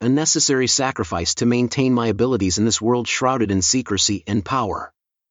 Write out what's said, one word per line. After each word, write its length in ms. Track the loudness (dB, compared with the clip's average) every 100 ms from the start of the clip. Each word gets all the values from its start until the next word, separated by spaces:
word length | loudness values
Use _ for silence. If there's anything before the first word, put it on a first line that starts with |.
a 80 | 0
necessary 580 | 2 2 0 2 2 0
sacrifice 680 | 0 -2 -2 -4 -2 -2 0
to 100 | 2
maintain 460 | 2 0 0 2
my 140 | 2 0
abilities 500 | 0 0 2 0 2
in 80 |
this 160 | 0 0
world 260 | 0 0 -2
shrouded 440 | -2 0 0 0
in 100 | 2
secrecy 640 | 2 0 0 0 0 -2 -2
and 160 | -4
power. 480 | -2 -2 -2 -6 -10 -16 _ _ _